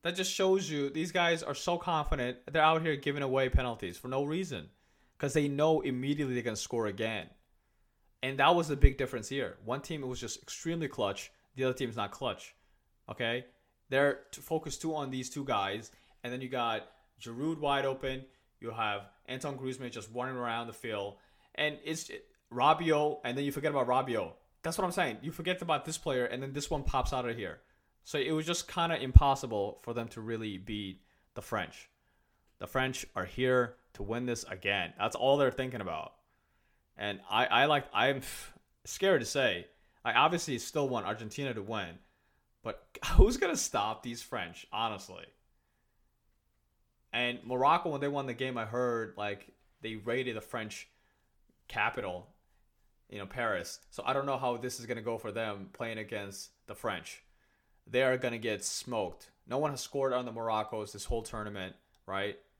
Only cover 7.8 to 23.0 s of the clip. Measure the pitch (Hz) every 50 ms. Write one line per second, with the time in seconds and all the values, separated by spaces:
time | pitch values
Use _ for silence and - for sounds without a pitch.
7.8 | _ _ _ _ _ _ _ _ - 131 135 135 139 151 175 175 165 151 147 139
8.8 | - 139 131 - 139 120 - 120 104 - 135 139 127 92 - - 101 110 123 143
9.8 | - - 165 151 135 127 127 - 123 110 - - - - - - - 165 170 170
10.8 | 160 143 - - 110 98 98 - - - _ _ _ _ _ 131 131 131 127 127
11.8 | 139 120 110 117 104 101 - - 139 123 98 - - - - _ _ _ _ _
12.8 | _ _ _ _ _ - - - 123 113 117 123 127 - _ _ _ _ _ _
13.8 | _ _ 131 135 143 143 135 - - _ - - - - 160 160 160 156 135 -
14.8 | - 160 156 151 143 131 131 131 127 127 - 147 135 117 120 104 98 98 101 110
15.8 | 117 - - _ _ _ _ _ - 120 123 127 131 127 131 127 120 117 113 107
16.8 | - - - _ _ _ _ _ - 117 117 120 139 160 165 151 147 143 139 139
17.8 | 139 135 135 135 - 131 131 131 131 - _ _ _ _ _ _ - 113 110 113
18.8 | 110 107 104 101 98 - _ _ _ - 127 127 131 147 139 127 135 131 127 127
19.8 | 131 123 - 117 104 107 113 120 123 131 131 123 123 120 113 117 117 117 110 -
20.8 | - 117 110 101 98 104 98 - _ _ _ _ _ _ _ - 147 151 - -
21.8 | - 147 160 160 - - - - - _ _ _ _ _ 117 123 127 147 156 156
22.8 | 180 160 156 147